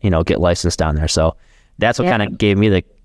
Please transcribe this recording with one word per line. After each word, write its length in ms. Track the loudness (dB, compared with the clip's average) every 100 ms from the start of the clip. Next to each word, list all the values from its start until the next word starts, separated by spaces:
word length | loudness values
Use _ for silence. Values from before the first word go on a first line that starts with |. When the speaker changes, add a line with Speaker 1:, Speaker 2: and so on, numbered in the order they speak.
Speaker 1:
you 100 | 0
know, 120 | 0
get 160 | 0 0
licensed 380 | 0 0 -2 -2
down 160 | -2 -2
there." 120 | -2
So 280 | 0 -2 -2 _ _ _ -4
that's 180 | -2 0
what 80 | 0
Speaker 2:
Yeah. 120 | 0
Speaker 1:
kinda 160 | -2 0
gave 220 | 0 2
me 100 | 2
the 140 | 2 -2 _